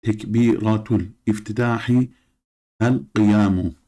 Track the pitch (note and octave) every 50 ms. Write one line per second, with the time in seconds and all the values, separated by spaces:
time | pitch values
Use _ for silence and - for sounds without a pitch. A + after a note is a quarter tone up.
0 | - A2+ G#2+ G#2+ - A2 G#2+ A#2 A#2+ A#2 A2 - A2 A2 A2 A2 A2 - A#2 G2+
1 | - G#2+ - _ _ - G#2+ G#2 G#2+ - G#2+ A#2 A#2+ A#2+ A#2 A2 A2 A#2+ A#2+ B2
2 | B2+ B2+ _ _ _ _ _ _ _ _ _ _ _ _ _ _ A2 A#2+ C3 C3
3 | - - _ A2+ G#2+ G#2 G#2 G#2+ G#2 G2 F#2+ F2+ F2 E2+ D#2 _ _